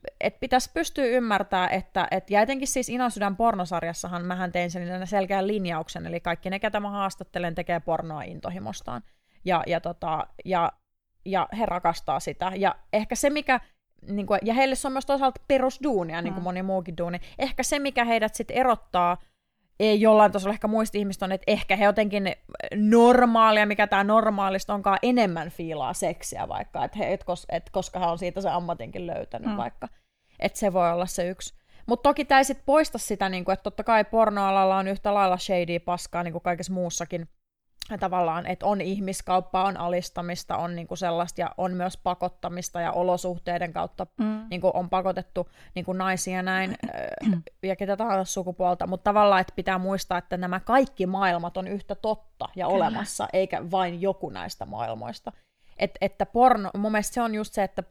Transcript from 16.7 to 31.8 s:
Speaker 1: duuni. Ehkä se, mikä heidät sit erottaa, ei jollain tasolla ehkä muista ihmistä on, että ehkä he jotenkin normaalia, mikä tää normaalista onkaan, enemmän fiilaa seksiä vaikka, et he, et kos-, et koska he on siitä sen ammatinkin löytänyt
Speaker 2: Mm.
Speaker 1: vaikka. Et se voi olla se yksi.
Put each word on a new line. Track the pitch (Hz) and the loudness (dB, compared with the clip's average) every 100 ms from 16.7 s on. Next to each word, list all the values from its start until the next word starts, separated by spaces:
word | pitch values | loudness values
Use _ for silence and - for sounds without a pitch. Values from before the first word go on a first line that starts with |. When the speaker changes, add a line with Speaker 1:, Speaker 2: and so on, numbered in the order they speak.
| 190 180 165 | -2 -4 -6
Speaker 1:
duuni. | 175 175 - - | -6 -6 -10 -6
Ehkä | 269 - | -4 -2
se, | 247 294 | -2 0
mikä | 277 254 233 | 0 0 2
heidät | 226 214 - | 2 2 -2
sit | - | -4
erottaa, | 240 262 226 - 180 175 180 - _ _ _ _ - | 2 2 2 0 0 2 0 -6 _ _ _ _ 0
ei | 214 208 | 2 6
jollain | 220 214 208 | 8 8 8
tasolla | 196 190 | 4 -2
ehkä | 214 214 | -2 0
muista | 220 220 208 | 0 0 -2
ihmistä | 202 190 185 | -4 -4 -4
on, | |
että | 190 - | -2 0
ehkä | 208 - 190 | 0 2 4
he | 208 | 4
jotenkin | 208 208 202 190 - - - - 208 | 4 2 0 -2 -4 -10 -12 -6 0
normaalia, | 214 233 240 247 240 226 220 214 208 | 6 8 10 10 8 6 6 6 4
mikä | 208 208 | 2 2
tää | 196 | 4
normaalista | 202 220 214 202 196 190 - | 4 4 4 2 0 -2 -2
onkaan, | 208 196 190 | -2 2 2
enemmän | 240 247 202 165 151 | 4 4 4 0 -6
fiilaa | - 165 151 131 | -8 -6 -4 -4
seksiä | - 175 - - - - | -2 -4 -4 -8 -8 -6
vaikka, | - - - 123 | -6 -8 -6 -6
et | 214 | -2
he, | 156 | -2
et | 190 | -2
kos-, | - 180 - | -4 -8 -6
et | 170 - | -6 -4
koska | 190 180 185 | -6 -4 -2
he | 180 | -2
on | 170 | -2
siitä | 180 196 | -4 -4
sen | 196 | -2
ammatinkin | 170 175 170 113 185 175 | -2 -2 -6 -8 -10 -8
löytänyt | - - - - | -8 -8 -8 -6
Speaker 2:
Mm. | 208 | -4
Speaker 1:
vaikka. | 233 - - - _ _ _ - | -6 -8 -14 -16 _ _ _ -6
Et | 196 - | -4 -2
se | 208 | 0
voi | 180 175 | 2 2
olla | 170 180 | 2 -2
se | - 175 | -4 -4
yksi. | 185 - - _ - | -6 -12 -16 _ -14